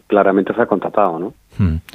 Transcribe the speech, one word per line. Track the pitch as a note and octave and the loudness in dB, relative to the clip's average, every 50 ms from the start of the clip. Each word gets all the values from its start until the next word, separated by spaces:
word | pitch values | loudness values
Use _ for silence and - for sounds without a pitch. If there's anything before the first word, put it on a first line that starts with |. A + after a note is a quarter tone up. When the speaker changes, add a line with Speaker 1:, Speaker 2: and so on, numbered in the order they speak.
| _ | _
Speaker 1:
claramente | - G#2 G2+ F#2+ G2 F#2+ G2 F#2+ - G#2+ | 0 2 2 4 4 2 2 0 0 0
se | G#2+ | -2
ha | A#2+ | -2
constatado, | - G#2 F2+ - - - G#2+ G2+ F#2 E2 E2 | 0 -2 -2 -4 -2 0 0 0 0 0 -4
¿no? | F2+ G#2+ - _ _ _ - - | -8 -10 -12 _ _ _ -4 -2
Speaker 2:
Hmm. | G#2 E2+ D#2+ D#2+ - - | 0 0 0 -2 -6 -10